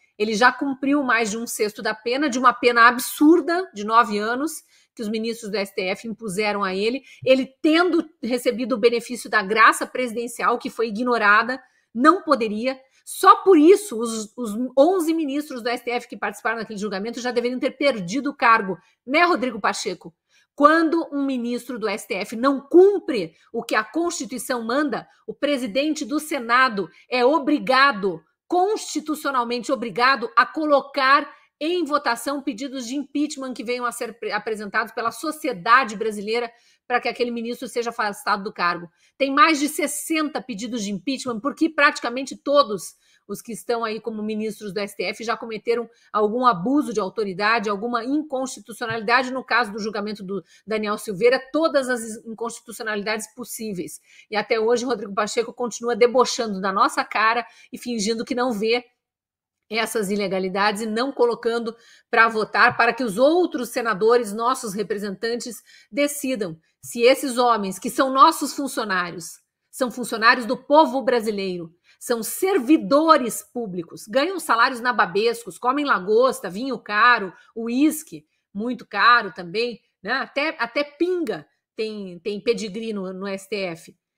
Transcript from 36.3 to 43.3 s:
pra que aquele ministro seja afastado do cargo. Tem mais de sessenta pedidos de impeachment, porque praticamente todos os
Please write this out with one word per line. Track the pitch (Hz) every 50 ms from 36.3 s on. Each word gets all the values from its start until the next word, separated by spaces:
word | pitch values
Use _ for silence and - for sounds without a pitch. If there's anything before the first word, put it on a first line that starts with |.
| 226 240 240 233 _ _ _ _ _ _ _
pra | - 247 240
que | - 240
aquele | - - 240 240
ministro | 233 233 226 233 240 - 262
seja | 208 - 240 233 233
afastado | - - 214 208 196 - - 202 208 202 190
do | 214
cargo. | - - 175 175 175 170 175 - _ _ _ _ _
Tem | - 269 277
mais | 269 294 302 330 320 262
de | 294
sessenta | 294 - - 302 269 - - - - 330 311 302 294 302 247
pedidos | - - 226 190 247 214 247 233 196
de | 202
impeachment, | 202 170 - 277 269 - - 254 233 202
porque | - 277 - - 311 330
praticamente | 311 311 285 294 294 - - 233 240 262 277 - -
todos | - - 285 285 285 262 208 208 165 - - - _ _ _ _ _ _
os | -